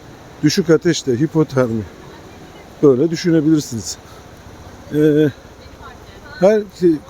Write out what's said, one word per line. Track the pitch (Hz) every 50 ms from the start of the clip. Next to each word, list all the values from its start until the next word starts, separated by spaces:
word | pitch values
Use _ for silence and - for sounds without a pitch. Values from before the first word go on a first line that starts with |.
| - - - - - - - - 147
düşük | 151 - 196 165 165
ateş | 160 147 - 175 147 - -
de | 135 120 113
hipotermi. | 160 151 - 160 151 - 131 135 127 113 113 110 104 - - - - - - - - - - - - - - - - - - - -
Böyle | 139 127 123 156 165
düşünebilirsiniz. | 165 - - 175 165 160 143 156 160 151 - - 120 110 92 - - - - - - - - - - - - - - - - - - - - - 147
E, | 151 151 156 147 151 156 139 - - - - - - - - - - - - - - - - - - - - - -
her | 180 202 220 214 208
ki-, | 190 - - 180 170 156 139 - -